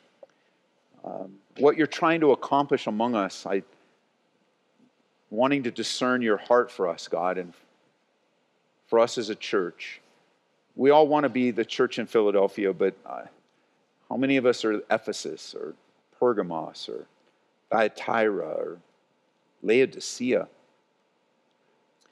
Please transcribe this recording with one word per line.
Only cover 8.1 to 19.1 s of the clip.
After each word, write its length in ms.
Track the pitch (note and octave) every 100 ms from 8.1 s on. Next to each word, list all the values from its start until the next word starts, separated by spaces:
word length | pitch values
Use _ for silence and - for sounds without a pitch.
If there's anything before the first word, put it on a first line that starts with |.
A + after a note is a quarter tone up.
| _ _ _ _ _ _ _ _
for 140 | A2+
us 180 | A2+ -
as 100 | G#2+
a 60 |
church. 680 | G#2 - G#2+ E2+ - - - _ _ _ _ _ _ _ -
We 120 | C3
all 180 | D3 D3+
wanna 220 | D3+ C#3
be 220 | A#2+ B2
the 140 | A2+
church 340 | A2 - C#3 -
in 80 | G#2+
Philadelphia, 680 | A#2 G#2 G2 G2 - G2
but, 220 | F2 F#2+ -
uh, 200 | - B1+ - _ _ _ _ _ _ _ _
how 80 | A2+
many 220 | C3 C3+
of 80 | B2
us 180 | A#2
are 180 | A2 G#2+ -
Ephesus 640 | A2+ - - D2 D#2 -
or 200 | - D2+ - _ _ _ _
Pergamos 680 | B2 G#2 F2 D#2+ D#2+ - -
or 180 | A#1 - _ _ _ _ _ _
Thyatira 800 | G#2+ G#2+ - - A2+ A2 F#2+ D#2+
or 300 | D#2+ E2 E2+ _ _ _